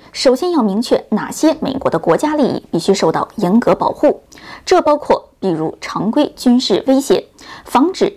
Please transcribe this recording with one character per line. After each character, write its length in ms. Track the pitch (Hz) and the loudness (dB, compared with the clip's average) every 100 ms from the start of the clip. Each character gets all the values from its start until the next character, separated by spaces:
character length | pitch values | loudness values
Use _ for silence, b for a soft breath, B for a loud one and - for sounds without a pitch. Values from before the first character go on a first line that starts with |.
| b | b
首 240 | - 277 254 | -2 0 2
先 160 | 359 | 0
要 100 | 339 | 0
明 180 | 220 196 | 0 0
确 240 | 247 262 - | 0 -2 -2
哪 180 | 208 - | -4 -4
些 280 | - 302 311 | -2 0 0
美 140 | - | -4
国 160 | - - | -4 -4
的 80 | 165 | -2
国 180 | 175 165 | 0 0
家 200 | - 302 | 0 0
利 80 | |
益 180 | 226 - - | 0 -2 -6
必 80 | 170 | -4
须 160 | 165 | 0
受 160 | 202 165 | 0 0
到 180 | 156 - | -2 -6
严 240 | - 180 226 | -4 0 2
格 160 | 262 | 2
保 160 | 277 277 | 0 -2
护， 320 | - 294 - _ B B B | 0 0 0 _ B B B
这 160 | - 359 | 0 2
包 160 | 302 294 | 2 0
括 320 | - - - _ | 0 -2 -2 _
比 80 | 190 | -4
如 280 | 160 160 - | -2 -4 -6
常 280 | - - 190 | -10 -4 -2
规 240 | 294 294 - | 0 0 0
军 220 | 254 247 | 2 2
事 240 | - - - | 2 0 2
威 140 | 269 | 0
胁， 240 | 277 185 - B B B | 2 0 -2 B B B
防 280 | - 240 320 | -4 0 0
止 240 | 381 - | 0 -4